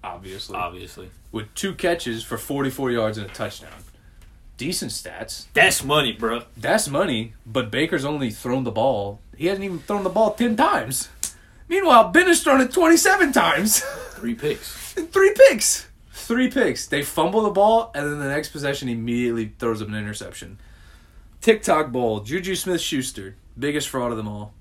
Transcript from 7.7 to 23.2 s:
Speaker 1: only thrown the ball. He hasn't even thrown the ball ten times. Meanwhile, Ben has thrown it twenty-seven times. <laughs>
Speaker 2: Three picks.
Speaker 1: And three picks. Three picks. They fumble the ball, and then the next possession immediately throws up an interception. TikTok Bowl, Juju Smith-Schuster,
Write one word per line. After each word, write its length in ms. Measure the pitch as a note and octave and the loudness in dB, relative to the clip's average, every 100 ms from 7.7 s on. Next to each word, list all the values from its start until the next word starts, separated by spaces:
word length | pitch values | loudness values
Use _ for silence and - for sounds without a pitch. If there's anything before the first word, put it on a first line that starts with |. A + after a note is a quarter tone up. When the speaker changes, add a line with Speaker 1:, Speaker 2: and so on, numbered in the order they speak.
| B2 D#3+ E3 C#3 | -2 -2 -2 -4
Speaker 1:
only 260 | D3+ B2+ | -4 -4
thrown 320 | G#2 B2 C3 | -6 -4 -2
the 80 | A#2+ | -2
ball. 480 | G#2+ C3+ A2+ G2+ G2+ - - | 0 0 0 -4 -10 -18 -4
He 120 | E3 | -2
hasn't 180 | G3 G3 | -2 -6
even 140 | E3+ | -8
thrown 240 | - G3+ | -4 -4
the 60 | F#3+ | -2
ball 220 | F3+ A3 | 2 2
ten 220 | - A#3 A3 | 2 0 2
times. 540 | D4+ - - C3+ - - - - - - - | 2 2 -2 -8 -8 -8 -8 -8 -20 -20 -4
Meanwhile, 420 | F4 F4+ A#3+ G#3+ | 0 8 8 8
Ben 160 | A#3 F4+ | 6 6
has 140 | E4+ | 4
thrown 180 | D#4+ C4 | 6 4
it 100 | B3+ | 4
twenty-seven 600 | - D#4+ E4+ G4 G4+ D#4+ | 4 6 6 6 4 4
times. 460 | G#3+ E3+ E3 G#3 - | 4 2 2 2 0
<laughs> 300 | - - - - | -2 -12 -14 -10
Speaker 2:
Three 200 | - - | -8 -4
picks. 600 | - - - - - - | -4 -4 -10 -14 -10 -10
Speaker 1:
And 140 | E4 | -2
three 220 | G4 G4 | 4 4
picks. 540 | G#4 C5+ B3+ - - - - - | 10 8 8 0 -2 -6 -20 -20
Three 360 | - - A#3 B3+ | -18 -4 0 0
picks. 380 | B3+ G#3+ - - | 2 0 0 -4
They 140 | - | -4
fumble 380 | C#3+ - E3 G#3+ | -4 0 2 2
the 80 | G#3+ | 2
ball, 420 | F3+ G3+ A3+ A3+ | 4 6 4 2
and 120 | C#3+ D3 | -6 -4
then 100 | D3 | -4
the 100 | C#3 | -4
next 200 | C#3+ D3+ | -4 -6
possession 380 | D#3 C#3+ C#3 C3 | -6 -4 -4 -4
immediately 680 | A#2 A2+ A#2+ B2 A#2 A2 - | -6 -2 -2 0 -2 -6 -4
throws 220 | A#2 A2 | -4 -4
up 80 | G#2 | -6
an 40 | G#2+ | -8
interception. 640 | G#2 G#2 - - F2+ G#2 - - - - - - - - | -8 -10 -14 -16 -18 -20 -20 -20 -20 -20 -20 -20 -20 -2
TikTok 500 | - A3 - D#3 C#3+ | 2 4 4 0 0
Bowl, 300 | B2 A#2+ G#2+ | -2 -2 -2
Juju 340 | G#2 E3+ F3+ F3+ | -6 -6 -4 -6
Smith-Schuster, 800 | F#3 E3+ - C#3+ B2+ - | -4 -4 -2 -4 -6 -10